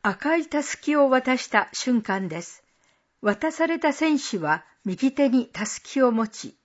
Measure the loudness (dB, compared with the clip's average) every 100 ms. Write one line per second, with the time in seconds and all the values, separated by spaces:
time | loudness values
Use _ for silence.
0 | -2 -2 0 0 0 -4 -4 -6 0 4
1 | 4 4 2 -2 0 0 0 -6 0 0
2 | 0 -4 -4 -8 -12 -20 _ _ _ _
3 | _ _ -2 0 -4 0 -2 2 0 0
4 | 0 0 -2 -4 -2 -2 -4 _ -8 -2
5 | -2 2 2 2 0 -8 -10 -10 -6 2
6 | 2 2 -4 -8 -18 _